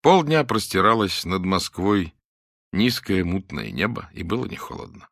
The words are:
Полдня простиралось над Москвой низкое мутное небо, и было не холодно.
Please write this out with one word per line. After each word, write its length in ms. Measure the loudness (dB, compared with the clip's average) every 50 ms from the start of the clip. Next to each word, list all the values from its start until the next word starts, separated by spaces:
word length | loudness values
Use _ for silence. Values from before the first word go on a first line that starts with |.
Полдня 420 | 6 6 6 6 4 4 2 2 2
простиралось 800 | 2 -2 -2 -2 -2 0 2 4 4 4 4 2 -2 -2 -6 -4
над 220 | -4 -4 -2 0
Москвой 680 | 0 0 0 -2 -4 _ -2 0 2 2 2 0 -4 _ _ _ _ _ _ _ _ _ _ _ _ -2
низкое 500 | 0 2 2 0 -2 -2 -2 0 0 0
мутное 480 | 0 -2 -4 -4 -6 -10 -8 -8 -8
небо, 380 | -4 -2 -2 -2 -2 -6 -10 -12
и 120 | -12 -12 -6
было 240 | -4 -4 -4 -4
не 100 | -6 -8
холодно. 500 | -12 -14 -14 -14 -14 -14 -16 -18 -20 -20 _